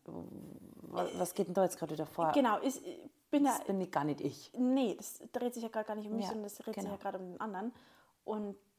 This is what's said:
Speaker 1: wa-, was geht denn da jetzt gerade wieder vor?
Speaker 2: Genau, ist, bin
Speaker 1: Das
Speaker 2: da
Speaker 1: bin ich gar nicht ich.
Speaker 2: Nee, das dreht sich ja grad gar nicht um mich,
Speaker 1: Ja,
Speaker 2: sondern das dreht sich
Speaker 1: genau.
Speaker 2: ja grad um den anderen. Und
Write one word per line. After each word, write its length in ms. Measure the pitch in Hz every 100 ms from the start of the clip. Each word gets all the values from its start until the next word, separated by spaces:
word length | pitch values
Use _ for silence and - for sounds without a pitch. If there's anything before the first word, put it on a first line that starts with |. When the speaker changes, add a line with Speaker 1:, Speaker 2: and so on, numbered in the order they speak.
Speaker 1:
wa-, 1040 | - 170 170 - - - - - - 175 180 185
was 180 | 180
geht 140 | - 175
denn 60 |
da 100 | 185
jetzt 140 | 180 -
gerade 160 | 156
wieder 120 | 156 151
vor? 240 | - 160
Speaker 2:
Genau, 260 | 285 247 208
ist, 240 | 269 262 - - - _ -
bin 140 | 294
Speaker 1:
Das 140 | 285 226
Speaker 2:
da 60 |
Speaker 1:
bin 160 | - 196
ich 120 | 185
gar 120 | 147
nicht 160 | 147 143
ich. 280 | 143 131 - 240
Speaker 2:
Nee, 380 | 254 269 240 165
das 240 | - - 233
dreht 200 | 247 240
sich 80 | 240
ja 60 | 226
grad 180 | 220 214
gar 80 |
nicht 140 | 214 208
um 80 | 226
mich, 80 |
Speaker 1:
Ja, 60 | 190
Speaker 2:
sondern 140 | 220
das 100 | 208
dreht 200 | - -
sich 80 | 208
Speaker 1:
genau. 60 | 190
Speaker 2:
ja 40 | 196
grad 180 | 196 196
um 120 | 185
den 80 | 180
anderen. 320 | 220 190 226 - - - _ _
Und 320 | - 214 202 196 _